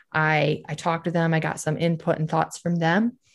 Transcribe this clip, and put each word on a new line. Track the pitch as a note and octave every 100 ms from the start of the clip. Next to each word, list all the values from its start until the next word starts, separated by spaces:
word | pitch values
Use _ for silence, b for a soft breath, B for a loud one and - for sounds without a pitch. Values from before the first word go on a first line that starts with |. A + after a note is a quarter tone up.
| b
I, | D#3 D#3 D#3 D3+ D3+ -
I |
talked | D3+ F3 E3 F3
to |
them. | E3+ E3 D#3+
I |
got | D#3+ -
some | - D3+
input | E3+ E3 - D#3
and | D#3
thoughts | D#3+ - -
from | E3+ E3+
them. | D#3+ F3+ A#3 - b